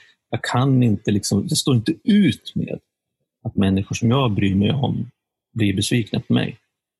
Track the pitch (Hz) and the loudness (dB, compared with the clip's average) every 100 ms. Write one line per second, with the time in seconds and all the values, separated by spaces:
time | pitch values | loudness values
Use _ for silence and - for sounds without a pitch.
0 | _ _ _ 113 - 123 135 131 120 101 | _ _ _ -8 -4 0 2 2 2 0
1 | - 101 - 101 - 151 - 123 107 - | 0 -2 0 -2 -2 -2 0 0 0 -4
2 | - 208 180 - - - - - - _ | 2 4 4 0 -6 -8 -6 -8 -14 _
3 | _ _ _ _ - - 95 98 101 98 | _ _ _ _ -8 -2 0 0 -2 -2
4 | 117 131 127 95 98 95 104 135 117 - | 0 2 0 0 0 2 0 0 -2 -4
5 | 120 - _ _ _ - 104 98 104 123 | -8 -14 _ _ _ -2 -2 0 -2 -2
6 | 107 - - 120 - - _ _ _ _ | -2 -6 -2 -2 -2 -8 _ _ _ _